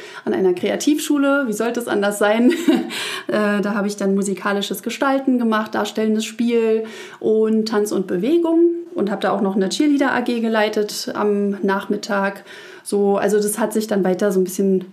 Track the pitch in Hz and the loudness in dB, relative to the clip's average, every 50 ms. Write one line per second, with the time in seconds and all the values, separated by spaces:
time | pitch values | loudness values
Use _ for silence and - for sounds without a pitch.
0 | - - - - - 233 - - 190 185 180 - - 202 202 - - 294 302 302 | -18 -18 -18 -8 -6 -4 -2 2 2 2 2 0 -2 -2 -2 0 2 0 0 2
1 | - - 294 277 277 277 277 285 277 226 208 - 226 240 240 240 233 240 214 208 | 0 0 0 2 2 2 2 2 0 -2 -2 -2 -2 -2 -2 -4 -2 -2 0 0
2 | 196 202 208 - 214 208 214 233 240 254 339 311 - 294 - - - - - - | 0 0 0 2 2 2 4 4 4 4 2 2 2 2 2 2 0 -4 -8 -8
3 | - - - - - - - 214 214 208 208 202 185 202 220 208 196 208 202 - | -8 -8 -8 -8 -6 -2 -2 0 0 0 0 0 -2 -2 -2 -2 -2 -4 -4 -2
4 | 202 196 196 196 196 202 190 - - 208 196 202 202 - 196 190 - 233 226 - | 0 0 0 0 0 -2 -4 -4 -2 -2 -2 -2 -2 -4 -6 -6 -6 -8 -4 -2
5 | 285 269 269 269 269 277 254 240 233 226 214 214 220 - - 220 208 - - 220 | 0 0 0 2 2 2 2 2 2 2 0 0 -2 -2 -4 -4 -4 -2 -2 -2
6 | 220 220 214 214 220 - - - 233 233 233 233 226 220 220 226 220 220 - - | 0 0 0 0 -2 -4 -4 -2 0 2 2 2 2 2 2 0 -2 -6 -12 -16
7 | - - - - - 220 220 220 220 220 220 220 214 - 220 208 - - - 202 | -16 -18 -12 -4 0 2 2 4 4 4 2 2 0 2 0 0 0 0 0 -2
8 | 190 - 202 175 202 269 339 339 339 330 330 330 339 339 - - - - - - | -2 -2 -2 -2 0 2 2 2 2 4 4 4 4 4 2 -2 -8 -8 -4 -2
9 | 202 202 208 - - 190 196 202 202 190 196 214 190 185 - - 302 294 285 277 | -2 -2 -2 -2 0 0 0 0 0 0 0 0 0 0 0 2 2 4 4 4
10 | 285 254 - 247 240 254 240 233 226 226 220 220 214 214 214 214 208 208 - - | 2 2 2 0 0 -2 -2 -2 0 0 2 2 0 2 0 -2 -2 -2 -4 -8
11 | - 254 - 220 214 208 208 202 202 202 196 196 - 196 196 196 196 - 202 208 | -8 -6 -4 0 0 0 2 2 0 0 -2 0 0 0 0 0 -2 -4 -4 -4
12 | - - 208 196 196 202 202 - - - - - - - - - - - 202 202 | -4 -2 -2 0 0 -2 -4 -6 -12 -20 -20 -20 -20 -20 -20 -18 -6 -2 0 2
13 | 202 196 202 196 - 196 208 208 208 208 - 226 220 214 - 220 214 - 214 202 | 2 2 2 2 2 2 2 2 2 0 0 -2 -2 0 0 -2 -2 0 0 0
14 | 180 185 185 185 208 208 196 190 185 185 - - 196 196 190 185 185 - | 2 2 2 2 0 2 2 2 0 0 0 0 2 2 2 0 -2 -6